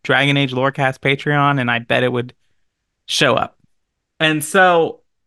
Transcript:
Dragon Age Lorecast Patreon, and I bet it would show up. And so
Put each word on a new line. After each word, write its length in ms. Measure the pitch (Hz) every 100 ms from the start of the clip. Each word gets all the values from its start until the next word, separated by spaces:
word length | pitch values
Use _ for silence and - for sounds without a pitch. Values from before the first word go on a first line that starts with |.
Dragon 340 | - 127 139 139
Age 160 | 135
Lorecast 460 | 127 135 135 135 -
Patreon, 600 | 135 139 151 147 143 143
and 100 | 120
I 80 | 117
bet 240 | 117 127
it 100 | 123
would 220 | 123 123 - _ _ _ _ _ _ -
show 300 | - 143 -
up. 200 | - _ _ _ _ _ _ -
And 220 | 156 156
so 560 | 147 196 185 170 156 - _ _